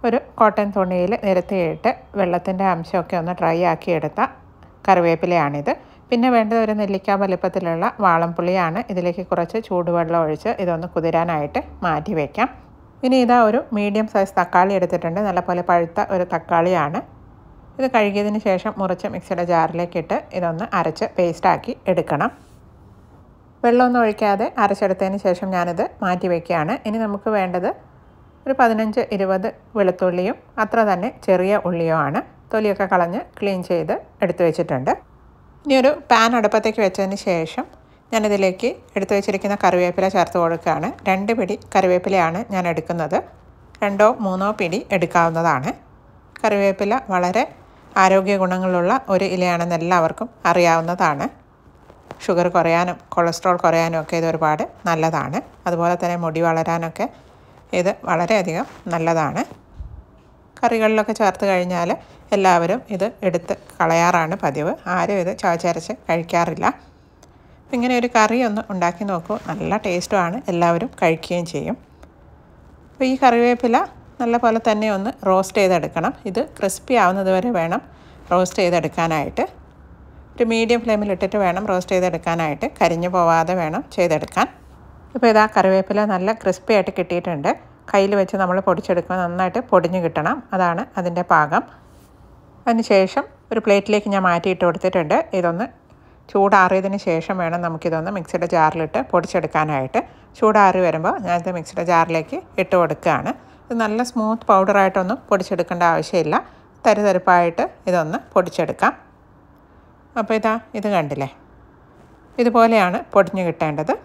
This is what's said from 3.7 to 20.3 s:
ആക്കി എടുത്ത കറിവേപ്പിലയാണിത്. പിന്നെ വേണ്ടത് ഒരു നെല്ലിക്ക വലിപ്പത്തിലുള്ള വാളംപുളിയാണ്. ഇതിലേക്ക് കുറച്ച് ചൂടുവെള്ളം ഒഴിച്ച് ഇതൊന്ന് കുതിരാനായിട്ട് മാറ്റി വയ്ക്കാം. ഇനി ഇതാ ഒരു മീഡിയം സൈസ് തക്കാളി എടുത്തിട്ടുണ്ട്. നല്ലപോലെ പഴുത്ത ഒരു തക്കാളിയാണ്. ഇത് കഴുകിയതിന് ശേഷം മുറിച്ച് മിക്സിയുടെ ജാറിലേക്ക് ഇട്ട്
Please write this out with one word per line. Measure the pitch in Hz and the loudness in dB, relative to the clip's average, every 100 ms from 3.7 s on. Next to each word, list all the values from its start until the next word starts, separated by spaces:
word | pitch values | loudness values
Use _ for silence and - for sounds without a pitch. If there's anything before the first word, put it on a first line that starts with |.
ആക്കി | 160 - 165 | 0 -2 -2
എടുത്ത | 151 - 233 - - - - - - | -2 -2 -4 -4 -20 -20 -20 -6 2
കറിവേപ്പിലയാണിത്. | 185 170 165 180 175 143 147 143 - - - - | 4 4 2 2 2 0 -2 -4 -4 -8 -20 -4
പിന്നെ | 240 254 240 | 0 4 2
വേണ്ടത് | 214 226 | 2 0
ഒരു | 220 214 | 0 0
നെല്ലിക്ക | 202 190 - 196 | -2 -2 0 0
വലിപ്പത്തിലുള്ള | 196 180 185 185 175 165 214 - | 0 0 -2 -2 -2 -2 -2 2
വാളംപുളിയാണ്. | 190 165 170 170 175 185 165 175 254 | 2 4 0 -2 0 0 0 -4 -4
ഇതിലേക്ക് | 185 175 175 180 | -2 -2 -4 -4
കുറച്ച് | 175 170 226 226 | -2 -2 -4 -2
ചൂടുവെള്ളം | 180 175 170 160 170 | -2 0 0 0 0
ഒഴിച്ച് | 160 151 214 - | 0 -2 -4 -2
ഇതൊന്ന് | 180 165 170 | -2 -2 -4
കുതിരാനായിട്ട് | 175 165 165 170 156 147 247 - - 180 | -2 0 0 0 -2 -4 -6 -8 -6 -2
മാറ്റി | 156 165 165 | -2 -2 -4
വയ്ക്കാം. | 143 - 233 - - - - - 254 | -4 -2 -4 -4 -20 -20 -20 -6 0
ഇനി | 262 | 2
ഇതാ | 240 247 220 | 4 6 4
ഒരു | 226 - 214 | 2 -2 -4
മീഡിയം | 208 208 220 | -2 -2 0
സൈസ് | 202 196 - | 0 0 0
തക്കാളി | 170 175 190 196 | 0 2 2 2
എടുത്തിട്ടുണ്ട്. | 175 175 165 175 208 | 0 -2 -2 -2 -2
നല്ലപോലെ | 180 175 180 175 | -2 -2 -4 2
പഴുത്ത | 175 170 170 196 185 | 0 0 -4 -2 -2
ഒരു | 180 | -2
തക്കാളിയാണ്. | 170 - 170 175 180 147 190 359 - - - - - - - | -4 0 0 2 0 -2 -4 -10 -20 -20 -20 -20 -20 -18 -6
ഇത് | 262 | 0
കഴുകിയതിന് | 240 208 202 208 208 214 | 2 0 0 -2 -2 0
ശേഷം | 185 214 202 | -2 -2 -4
മുറിച്ച് | 190 180 202 | -4 -4 -6
മിക്സിയുടെ | 180 - 175 175 | -10 -6 -4 0
ജാറിലേക്ക് | 170 160 165 175 175 | 2 2 -2 -4 -6
ഇട്ട് | 160 240 - | -4 -6 -4